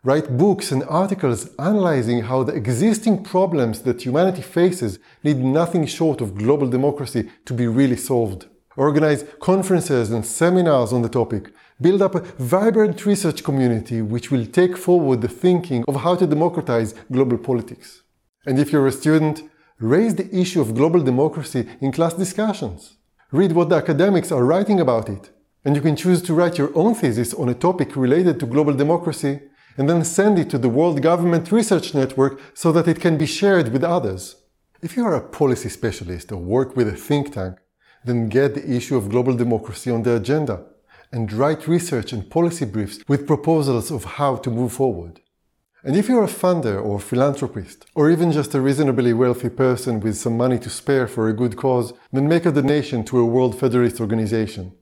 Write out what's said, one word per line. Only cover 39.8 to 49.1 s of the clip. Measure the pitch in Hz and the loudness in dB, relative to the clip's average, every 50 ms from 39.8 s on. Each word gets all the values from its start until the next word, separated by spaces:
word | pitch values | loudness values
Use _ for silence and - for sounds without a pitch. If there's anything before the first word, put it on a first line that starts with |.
| - 127 | -6 -4
on | 117 117 | -4 -2
the | 107 123 120 | 0 0 0
agenda | 117 95 107 143 156 151 123 104 90 - - _ _ _ _ _ - _ _ | 0 0 -2 -2 -2 0 -2 -6 -8 -10 -18 _ _ _ _ _ -20 _ _
and | - 120 113 104 | -6 -6 -6 -4
write | 107 110 135 151 160 151 - 156 | -2 0 0 0 0 -2 -2 0
research | 170 170 170 175 143 117 104 - | 0 0 0 -2 -4 -4 -4 -6
and | 127 107 95 - | -8 -10 -10 -4
policy | - 165 170 170 165 170 143 | -2 0 0 0 0 -4 -6
briefs | 107 98 110 104 98 - - - - | -4 -4 -6 -6 -6 -8 -14 -4 -2
with | 139 139 143 | -2 -2 0
proposals | - 151 143 - 160 165 160 143 139 123 117 - - | -2 -2 0 2 0 2 2 2 2 0 0 -2 -4
of | 160 123 - | -8 -8 -8
how | 92 - - 147 139 127 | -10 -6 -2 -2 -2 -2
to | 127 - 131 | -2 -4 -4
move | 113 117 127 117 | -2 -2 -4 -4
forward. | - - 135 127 104 87 85 85 85 _ _ _ _ _ _ _ _ _ _ _ _ _ - | -2 -2 -2 -2 -2 -6 -10 -16 -20 _ _ _ _ _ _ _ _ _ _ _ _ _ -6
And | 135 143 | -2 0
if | 196 202 - | 0 2 2
you're | 254 240 208 | 2 2 2
a | 185 | 0
funder | - - - 180 180 170 147 113 101 98 110 | -2 -2 0 0 0 0 0 -2 -2 -2 -2
or | 107 101 101 | -4 -4 -6
philanthropist, | 101 - 127 123 131 143 139 143 139 120 - 107 90 - - _ - _ _ | -6 -4 0 0 2 0 0 -2 -6 -8 -8 -10 -12 -12 -18 _ -20 _ _
or | 156 147 156 | 2 4 4
even | 170 156 175 170 | 4 4 2 0
just | 147 151 139 143 - | 2 0 -2 0 -2
a | 139 | 0
reasonably | 131 139 139 135 156 139 127 117 123 120 | 2 2 2 2 2 2 2 2 2 2